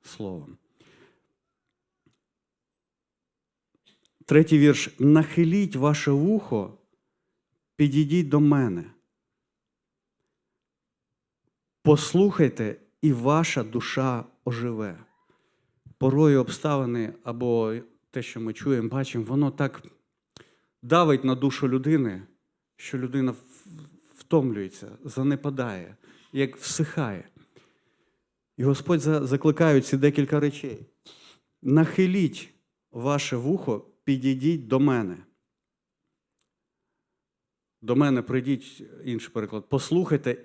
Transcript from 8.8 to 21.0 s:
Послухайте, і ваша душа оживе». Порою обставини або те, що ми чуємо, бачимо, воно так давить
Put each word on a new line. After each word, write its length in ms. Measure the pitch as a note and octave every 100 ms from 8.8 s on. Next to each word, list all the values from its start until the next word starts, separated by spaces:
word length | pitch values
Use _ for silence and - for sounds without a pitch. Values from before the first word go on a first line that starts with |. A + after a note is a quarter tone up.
| - - _ _ _ _ _ _ _ _ _ _ _ _ _ _ _ _ _ _ _ _ _ _ _ _ _ _ _ _
Послухайте, 960 | D3+ D3 - E3+ G3+ - C#3+ - G#2+ - _ _
і 100 | D#3
ваша 520 | B2 B2 D3+ E3 -
душа 600 | A2 A#2 - - C3 B2 A#2 _
оживе». 540 | - A#2 A#2+ A2 G#2 E2+ - _ _ _ _ _ _ _ - -
Порою 420 | C3 C#3 D#3 C#3
обставини 760 | B2 - D#3 C#3+ B2+ A#2+ A2+ -
або 500 | B2 A#2 B2 A#2 A2 A2+ A#2 _ _
те, 120 | C3
що 180 | A#2 A#2
ми 120 | A2+
чуємо, 360 | G#2+ C#3 B2+ A2+
бачимо, 360 | C3 C3 A#2+ A2
воно 220 | C#3 C#3+
так 320 | C#3 C#3 - - _ _ _ _ - - _ _ _
давить 420 | B2 E3